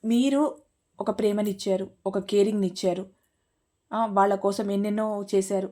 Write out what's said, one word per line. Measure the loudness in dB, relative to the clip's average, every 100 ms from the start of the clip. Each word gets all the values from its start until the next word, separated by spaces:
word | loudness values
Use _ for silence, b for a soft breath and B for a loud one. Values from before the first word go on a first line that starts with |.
మీరు | 2 2 4 2 0 -2 _ _ _ -6
ఒక | -4
ప్రేమనిచ్చారు, | 0 0 0 -2 -2 -2 -2 -4 _ -6
ఒక | -4
కేరింగ్నిచ్చారు, | 0 2 2 2 -2 0 -2 -2 -8 _ _ _ _ _ _ _ _
ఆ, | -4 0
వాళ్ళ | 2 2
కోసం | 2 0 -2 -2
ఎన్నెన్నో | 0 0 -2 -2 -4 0
చేశారు | 0 0 -2 -4